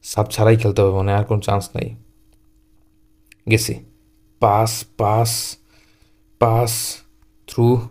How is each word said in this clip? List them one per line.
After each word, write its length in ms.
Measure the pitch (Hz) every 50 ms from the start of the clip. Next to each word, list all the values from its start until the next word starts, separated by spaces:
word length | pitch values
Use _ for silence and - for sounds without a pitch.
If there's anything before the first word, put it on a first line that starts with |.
| _
সাব 280 | - - - 107 -
ছাড়াই 260 | - - 107 110 113
খেলতে 260 | 113 117 104 98 101 101
হবে, 140 | 98 95
মানে 160 | 98 95 101 101
আর 120 | 101 104
কোনো 160 | - 110 104
চান্স 280 | 98 - 101 98 92 - -
নাই। 200 | - - - - - - _ _ _ _ _ _ _ _ _ _ _ _ _ _ _ _ _ _ _ _ _ _ _ _ _ - _ _ -
গেছি। 240 | 110 110 - - - - - - _ _ _ _ _ _ _ _ _ _
পাস, 440 | - 110 101 107 113 113 113 - - _ _
পাস, 600 | _ 113 104 107 113 117 113 113 - - - - _ _ _ _ _ _ _ _ _ _ _ _ _ _ _ _ _
পাস, 580 | 120 117 113 117 120 113 113 - - - - - - _ _ _ _ _ _ _ _
থ্রু। 340 | - - - 117 117 123 123 113 -